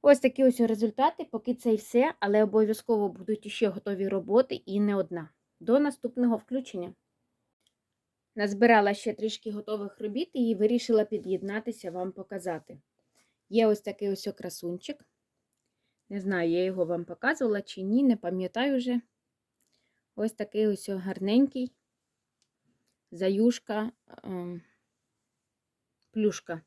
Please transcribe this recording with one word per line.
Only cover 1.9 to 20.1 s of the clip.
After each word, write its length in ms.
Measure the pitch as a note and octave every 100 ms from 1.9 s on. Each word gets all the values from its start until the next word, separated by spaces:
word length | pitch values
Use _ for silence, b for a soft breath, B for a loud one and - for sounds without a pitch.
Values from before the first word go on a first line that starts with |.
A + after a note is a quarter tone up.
| A#3+ B3+ -
але 220 | G3+ G#3+
обов'язково 680 | G#3+ G#3+ G#3+ G#3+ - A3 G3+
будуть 380 | F3 F3+ G#3+ G#3
іще 220 | - G#3+
готові 400 | F#3 - F#3+ G3
роботи 460 | G3 - A3 C4
і 260 | - - G3
не 160 | G#3 G3
одна. 320 | F3 F3 D#3 _ _ _
До 180 | E3 C4
наступного 580 | D4 C#4 A#3+ B3+ B3 A3
включення! 580 | - B3+ B3+ G3 F3+ F#3 _ _ _ _ _ _ _ _ _ _ _ _ _
Назбирала 600 | A3 G3+ G3+ A#3+ A3+ G3+
ще 180 | G3+ A#3
трішки 380 | G#3+ G#3+ - A3
готових 500 | G#3 G#3+ G#3+ G3+ -
робіт 300 | G#3+ G#3 F4+
і 220 | C4+ A#3
вирішила 500 | G3 G#3+ A#3+ - A3
під'єднатися, 880 | G#3+ G#3+ F#3 F#3 G3 G#3 A3 A3+ F3+
вам 220 | F3 F#3
показати. 680 | F3+ F#3 G3 F3 D#3+ - - _ _ _ _ _ _ _
Є 180 | G#3+ A3+
ось 140 | G#3+
такий 280 | - G3 G3+
ось 200 | G3 G#3 -
красунчик. 680 | F#3 - F3 F3+ - D4+ _ _ _ _ _ _ _ _ _ _ _
Не 120 | G3+
знаю, 300 | F#3+ F#3 E3+
я 140 | E3+
його 200 | F#3 F#3
вам 200 | E3 E3+
показувала 580 | E3+ F3 B3 D#4 A#3+ G3+
чи 200 | - -
ні, 220 | F#3+ A#3
не 120 | C#4 A3
пам'ятаю 600 | F3 F#3 F3+ A3 C#4 C4+
вже. 240 | B3 B3 _ _ _ _ _ _ _ _ _ _ _